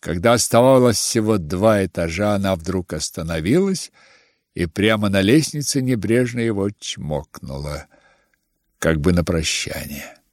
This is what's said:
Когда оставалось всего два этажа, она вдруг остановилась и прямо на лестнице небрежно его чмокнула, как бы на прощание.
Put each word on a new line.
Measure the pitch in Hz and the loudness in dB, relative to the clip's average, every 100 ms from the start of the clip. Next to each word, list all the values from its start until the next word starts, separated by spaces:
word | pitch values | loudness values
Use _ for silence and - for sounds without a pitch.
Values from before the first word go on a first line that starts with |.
Когда | - 87 107 | -4 0 2
оставалось | 120 - 117 127 131 123 - | 2 4 4 6 6 6 2
всего | - 117 107 107 | -2 -2 2 0
два | 76 90 107 104 | 0 0 4 4
этажа, | 95 - 85 82 104 | 0 -2 -4 -2 -2
она | 104 98 92 | 0 0 -2
вдруг | 82 92 87 | -2 -6 -6
остановилась | 80 - - 80 82 80 151 196 190 - _ _ _ _ _ _ | -8 -8 -8 -6 -4 0 0 0 -4 -8 _ _ _ _ _ _
и | - 85 | -6 -6
прямо | - 104 110 104 | 0 2 2 2
на | 98 | 2
лестнице | 95 143 151 151 135 143 | 4 4 2 -6 -4 -2
небрежно | 127 123 95 117 123 120 | 0 -2 0 0 0 -2
его | 113 101 98 | -4 -2 -4
чмокнула, | 107 - - 73 73 73 - 69 69 71 73 - _ _ _ _ _ _ _ _ _ | -6 -12 -10 -6 -6 -6 -16 -12 -10 -8 -10 -12 _ _ _ _ _ _ _ _ _
как | 82 80 | 0 2
бы | 76 | 2
на | 87 | 2
прощание. | 80 85 82 - - - - - - - _ | 2 -2 -2 -4 -6 -10 -10 -14 -16 -20 _